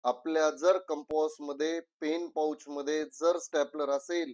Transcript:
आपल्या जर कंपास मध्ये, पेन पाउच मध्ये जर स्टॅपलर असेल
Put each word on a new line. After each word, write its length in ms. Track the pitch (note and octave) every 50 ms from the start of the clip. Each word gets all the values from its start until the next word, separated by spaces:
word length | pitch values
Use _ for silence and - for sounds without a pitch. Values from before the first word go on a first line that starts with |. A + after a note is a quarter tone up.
| -
आपल्या 460 | B2 B2+ - - E3 D#3+ D#3 D#3 D#3
जर 280 | D3 C3 D3+ F3+ F#3+
कंपास 580 | F#3 F#3 - D#3 D3 D3 _ D#3 D#3 D#3 D#3 D#3 -
मध्ये, 400 | D3 C#3+ C#3+ C#3 D3+ D#3 E3 E3
पेन 500 | E3 _ _ _ D#3+ D3+ D#3+ E3+ F3 D#3+
पाउच 340 | - D#3+ D3+ D#3 D3+ D3 -
मध्ये 380 | C#3+ C#3+ C#3+ C#3 C#3+ D3+ D#3 D#3
जर 320 | D3 - - D#3 E3 F3+
स्टॅपलर 520 | E3+ E3 - - D3+ C#3+ C#3+ - D3+ D3 C3+
असेल 440 | C#3 C#3 - - F3 F3 E3 C#3+